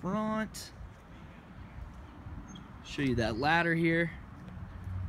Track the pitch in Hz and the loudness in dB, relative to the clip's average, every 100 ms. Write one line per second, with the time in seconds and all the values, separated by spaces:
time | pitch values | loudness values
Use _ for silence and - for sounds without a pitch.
0 | 175 208 214 220 214 - - - - - | -2 0 2 0 -2 -6 -10 -10 -12 -14
1 | - - - - - - - - - - | -16 -16 -14 -16 -16 -14 -12 -10 -12 -12
2 | - - - - - - - - - - | -14 -12 -10 -10 -10 -12 -12 -12 -6 2
3 | 139 120 110 110 143 170 170 165 170 165 | 4 6 4 4 6 6 6 6 6 6
4 | 165 - - - - - - - - - | 4 -2 -12 -12 -10 -10 -8 -8 -6 -4